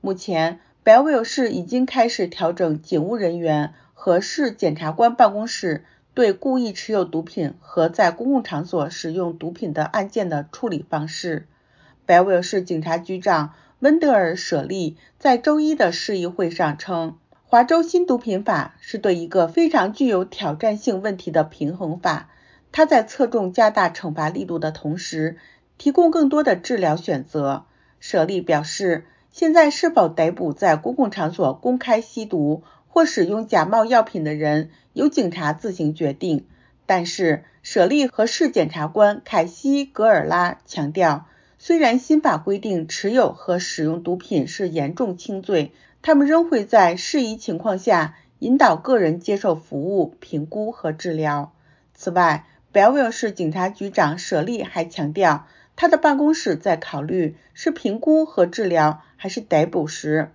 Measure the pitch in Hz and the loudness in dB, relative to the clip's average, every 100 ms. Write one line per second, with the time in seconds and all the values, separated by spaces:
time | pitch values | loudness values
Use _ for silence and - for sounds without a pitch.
0 | 196 185 - 170 165 170 _ _ - 226 | -6 -6 -4 -2 -2 -4 _ _ 6 6
1 | 294 277 233 - 240 180 175 254 254 254 | 6 0 -2 -2 -2 -2 -4 -2 -2 0
2 | 240 - 175 - 165 175 175 151 - 175 | 0 0 -6 -2 -4 0 -2 -2 -2 -2
3 | 170 226 185 170 165 151 147 - _ _ | -2 -2 -4 -2 -2 -2 -2 -8 _ _
4 | - 175 208 - 269 202 175 156 156 160 | 0 0 0 -4 -4 0 -2 -2 -6 2
5 | 233 240 214 202 226 - 185 151 _ _ | 2 4 2 2 -8 -6 -4 -6 _ _
6 | _ - 233 190 269 262 233 190 - 214 | _ 0 2 2 -2 -2 -2 -6 -4 -2
7 | 175 160 165 - 147 - - - 165 170 | -2 -4 -6 -6 -6 -6 -6 0 0 4
8 | 185 170 240 269 214 151 175 175 147 - | 2 2 -2 -2 -2 -8 -4 -4 -4 -6
9 | 165 170 175 165 160 175 190 151 151 165 | -8 -4 -6 -6 -10 -8 -8 -4 -4 -4
10 | 202 233 185 151 151 - 240 160 - 156 | -4 -4 -4 -4 -8 -8 -6 -6 -6 -6
11 | 156 156 180 156 - _ _ _ _ _ | -6 -8 -8 -8 -10 _ _ _ _ _
12 | - 175 190 180 180 202 180 170 156 170 | 4 6 6 2 0 -4 -4 -6 -2 -6
13 | 170 190 190 165 151 - _ _ 269 320 | -6 -6 0 0 -2 -10 _ _ 2 4
14 | 311 226 175 180 - 156 - 190 160 160 | 4 4 2 -2 -4 -4 -4 -6 -6 -8
15 | _ _ 285 247 277 302 302 311 185 170 | _ _ 2 2 2 2 0 2 0 0
16 | - 196 175 175 175 165 160 147 - 175 | -4 -4 -4 -2 -4 0 -2 -2 -6 -6
17 | 165 160 _ _ _ 240 247 330 330 359 | -6 -10 _ _ _ 4 6 2 2 0
18 | 359 240 233 190 208 170 139 _ - 220 | 0 -2 -2 -4 -2 -4 -4 _ -12 -4
19 | 208 175 165 190 165 165 330 311 196 214 | 0 -2 0 0 2 2 2 2 0 0
20 | 262 190 185 - 180 151 220 208 233 190 | 0 0 -2 -6 -6 -2 -2 -2 -2 -2
21 | 208 190 - 160 156 - 147 180 175 170 | -4 -6 -2 -2 -2 -4 -8 -6 -8 -4
22 | 180 151 - _ _ _ _ - 311 277 | -4 -4 -8 _ _ _ _ 2 4 4
23 | 220 - 240 233 185 180 220 214 185 165 | 2 -2 -2 0 -2 2 2 4 -2 -2
24 | 165 156 156 165 185 165 156 156 151 175 | -10 -4 -4 -4 -8 -6 -6 -6 -8 -8
25 | - 160 156 165 - _ _ _ 285 277 | -8 -4 -6 -6 -20 _ _ _ 0 4
26 | 339 330 285 302 285 190 - 240 175 160 | 4 4 2 2 2 0 -2 0 0 0
27 | - 147 135 156 139 139 - _ _ _ | -2 -6 -4 -4 -2 -4 -10 _ _ _
28 | - 190 160 196 170 151 156 - 196 165 | -4 0 0 -2 -2 -2 -2 -4 -2 -2
29 | - _ _ - 330 339 302 294 339 330 | -6 _ _ -2 2 6 4 2 0 2
30 | 175 160 160 180 175 147 196 156 208 262 | 2 2 0 0 -6 0 2 2 0 -2
31 | 233 208 160 180 156 143 247 254 254 220 | -2 0 -6 0 -2 0 -2 -2 0 -2
32 | 233 - 214 175 147 156 - _ _ - | -2 -12 -6 -2 0 -2 -8 _ _ 2
33 | 320 - 175 208 220 190 160 226 220 240 | 2 2 -2 -2 0 0 2 2 4 4
34 | 220 190 151 151 151 151 160 _ _ - | 2 -2 -6 -2 0 0 -2 _ _ -2
35 | 294 277 196 175 151 156 220 180 151 156 | 0 2 -2 -2 -4 -4 -8 -4 -4 -2
36 | 156 139 185 147 - _ _ _ - 185 | -4 -4 -4 -4 -6 _ _ _ -2 -2
37 | 175 - 175 151 - _ - 226 180 294 | 0 -2 0 0 -4 _ -6 2 4 4
38 | 262 - 226 - 311 - 160 156 156 185 | 0 0 -2 0 0 2 -2 -2 -6 4
39 | 208 208 - 202 170 - 277 277 277 - | 4 2 -4 -2 -2 -4 -2 -2 -2 0
40 | 220 185 151 175 175 - _ - 143 165 | 4 4 2 0 0 -4 _ -6 -6 0
41 | 170 147 156 _ _ _ - 339 269 247 | 0 0 -6 _ _ _ 0 2 4 2
42 | - 311 302 160 156 196 220 180 160 - | 2 2 2 -2 -2 -4 -2 -4 -4 -6
43 | 196 247 220 - - 180 180 - 156 170 | 0 2 2 -2 -4 -2 -2 -4 -4 -2
44 | 170 185 - 180 139 - 190 160 143 175 | -4 -6 -2 -2 -2 -4 -4 -4 -6 -4
45 | 240 175 - 196 190 185 147 _ _ _ | -6 -6 -10 -10 -2 -2 -2 _ _ _
46 | - 294 285 320 339 262 202 226 180 180 | 2 4 6 2 2 0 4 6 6 2
47 | - 302 233 226 - 170 226 190 208 180 | -4 -2 -2 -6 -8 -6 -4 -2 2 0
48 | 156 - _ _ - 262 247 160 202 247 | 0 -8 _ _ 0 4 4 2 2 2
49 | 170 170 - 202 202 156 - 143 160 196 | 2 0 -2 -2 0 -2 -4 -8 -4 -2
50 | 160 - - 156 151 208 214 233 160 156 | -2 -6 -10 -8 -6 -6 -8 -6 -8 -6
51 | 180 160 151 143 147 _ _ _ _ _ | -6 -4 -2 -4 -6 _ _ _ _ _
52 | - 175 170 156 - _ _ 202 208 285 | -4 2 2 0 -6 _ _ 4 4 4
53 | 240 233 220 196 165 160 185 202 202 - | 0 -2 -6 -4 -4 -2 -4 -4 -6 0
54 | 156 175 - 170 180 233 - 180 170 - | 0 -2 -4 -4 -2 -6 -6 -6 -8 -6
55 | 147 165 180 - - _ _ - 339 330 | -6 0 0 0 -4 _ _ -2 2 4
56 | 311 277 294 311 - 156 196 160 - 143 | 2 2 2 0 -2 -2 0 -2 -4 -8
57 | 151 185 160 156 _ - - 320 226 214 | -4 -2 -4 -6 _ -6 -6 -4 -4 -2
58 | 311 311 311 - 175 175 202 170 151 156 | 2 2 2 0 0 0 0 2 2 0
59 | _ _ 190 214 214 156 170 180 156 - | _ _ -10 -10 -2 0 2 -2 -4 -6
60 | 151 156 156 | -2 -2 -2